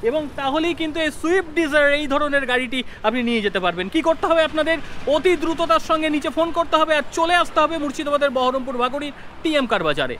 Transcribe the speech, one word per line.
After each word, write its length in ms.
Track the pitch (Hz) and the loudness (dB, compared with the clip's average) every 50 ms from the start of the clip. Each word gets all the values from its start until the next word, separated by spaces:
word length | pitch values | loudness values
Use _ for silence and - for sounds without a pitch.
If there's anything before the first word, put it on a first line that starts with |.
| - | 0
এবং 180 | 226 254 311 302 277 - | 2 0 0 -2 -2 -6
তাহলেই 400 | - 277 269 262 311 320 339 339 - | -4 -2 0 0 2 0 0 -2 -2
কিন্তু 160 | 330 311 294 330 | -4 -4 -2 -2
এই 120 | 320 302 | -2 -2
Swift 380 | - - - 311 349 381 359 330 302 | -2 -2 0 2 2 2 2 0 0
Deezer 400 | 339 330 302 277 302 285 285 285 294 | 0 0 4 4 4 6 6 4 2
এই 80 | 302 294 | 0 0
ধরনের 360 | 277 294 302 294 277 277 269 | 0 0 0 2 0 0 0
গাড়িটি 340 | 240 247 254 254 247 247 262 240 - - - - | 2 0 0 0 -2 -4 -4 -4 -6 -8 -6 -6
আপনি 160 | 214 226 254 240 | -4 -2 -2 -2
নিয়ে 200 | 233 240 226 202 | 0 0 0 0
যেতে 140 | 202 185 196 | 0 -2 0
পারবেন। 260 | 180 180 170 170 185 190 | -2 -2 -2 -2 -6 -4
কি 100 | - 320 | -2 -2
করতে 240 | 294 320 320 - - 370 | 0 0 0 0 0 0
হবে 140 | 330 330 320 | 2 2 2
আপনাদের? 340 | 302 302 311 302 302 330 320 - - - - - - | 0 0 -2 0 0 0 -2 -2 -8 -8 -8 -2 0
অতি 260 | 277 311 269 370 359 | 0 2 2 2 2
দ্রুততার 480 | 311 - 330 330 277 330 320 330 311 - - | 2 0 -4 -2 -2 0 2 2 2 2 0
সঙ্গে 200 | 330 320 311 311 | -2 0 0 0
নিচে 200 | 302 302 277 320 | -2 0 -2 -2
phone 180 | 254 311 320 339 | 0 0 0 0
করতে 240 | 330 339 330 - - 311 | 2 -2 -2 2 2 2
হবে 160 | 311 311 311 | 2 4 2
আর 100 | 302 285 - | 0 0 -2
চলে 240 | - - 330 330 349 | -2 -2 2 4 4
আসতে 240 | 349 330 - - 330 | 2 2 2 2 2
হবে 160 | 311 294 330 330 | 2 2 2 -2
মুর্শিদাবাদের 540 | 294 294 262 - 311 285 285 294 285 285 247 262 | -4 -4 -4 -4 -4 0 0 2 2 2 2 2
বহরমপুর 380 | 254 254 254 269 254 247 262 247 | 0 2 0 0 -4 -4 -2 -2
ভাগুড়ির 360 | 247 254 247 285 285 294 269 - - - - - | -2 -2 -2 -2 -6 -6 -8 -10 -14 -16 -16 -6
টিএম 240 | - 330 311 294 269 240 | -2 0 2 2 2 2
কার 160 | 240 202 180 | 0 0 2
বাজারে। 320 | 156 147 139 139 127 123 101 | 0 0 0 0 -2 -4 -8